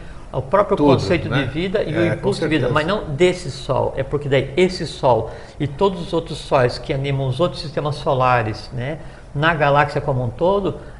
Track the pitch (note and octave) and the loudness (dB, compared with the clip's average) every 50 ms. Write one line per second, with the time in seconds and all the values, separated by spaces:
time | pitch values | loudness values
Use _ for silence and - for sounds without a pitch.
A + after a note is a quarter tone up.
0 | - - - - - - - - - - - G3 G3+ - G3+ - D3 C#3+ C3 - | -10 -14 -14 -14 -14 -8 -6 -6 -2 2 2 2 4 2 2 4 6 6 6 4
1 | - - F3+ E3 - D3+ C#3 C#3+ C3+ - - E3 F3+ G3 F#3+ G#3 - - D3+ E3+ | 4 2 0 0 0 0 0 0 0 -2 -2 -4 -2 0 0 -2 -2 0 0 0
2 | E3+ E3+ - - - - G3 - E3 D3 D#3+ D3 - - - - D3+ E3+ G3+ A3 | 0 0 0 0 0 -2 0 0 0 0 2 2 2 2 2 0 0 0 -2 -2
3 | - D#3+ C#3 C3 F3+ F3+ F3+ F3+ - C#3+ - - - - C3 A2+ A2 G#2+ - G#2+ | -2 -4 0 2 2 2 2 0 -6 -8 -10 -6 -4 -2 0 0 0 0 -2 -4
4 | G#2 - D3+ C#3 C#3+ C#3 C#3+ E3 D#3+ - - F3 F#3 F#3 F#3 - E3+ - - - | -4 -2 -4 -4 0 2 2 2 2 2 2 2 2 2 2 -2 -6 -8 -4 2
5 | - C3 A#2+ A2 G#2+ - - - - - - - D3 C#3 - - G3 G3 F#3 F3 | 4 4 4 4 2 -2 -8 -12 -16 -14 -6 -4 -4 -4 0 0 0 0 0 -2
6 | D#3+ - F3 E3 E3 - D#3 - - - E3 C3+ B2 A#2+ - - - - D3+ C3+ | -4 -2 -2 -2 -2 -4 -8 -10 -2 2 4 4 4 2 0 -4 -6 -4 -4 -2
7 | C#3 C#3+ C#3 C3+ C3+ C3 A#2+ C#3+ F3 F3 F3 - - C#3+ - E3+ D3 D3+ C#3+ - | -2 -2 -2 -2 -2 -2 0 0 0 0 0 -4 -10 -6 -4 -4 -4 -4 -4 -2
8 | - E3 C#3 B2+ B2+ B2+ B2+ A#2+ A2 G#2+ G#2 - - - - A#2+ A#2+ C#3 D#3+ D#3+ | -2 0 2 2 4 4 4 4 2 0 -4 -6 -10 -10 -8 -6 -6 -6 -6 -8
9 | - - - - - - - C#3+ D3+ E3 E3+ D3 D3+ C#3+ C#3 C#3+ D3 C#3 - C#3+ | -10 -14 -16 -18 -16 -8 -2 2 2 2 4 4 4 4 6 4 4 2 0 -2
10 | - D3+ C3+ B2+ B2+ A2+ - - E3+ F3+ G3+ G3+ F#3+ D#3 - - - - - | -2 0 -2 -2 -2 -4 -2 0 0 2 2 2 0 -2 -4 -6 -10 -16 -16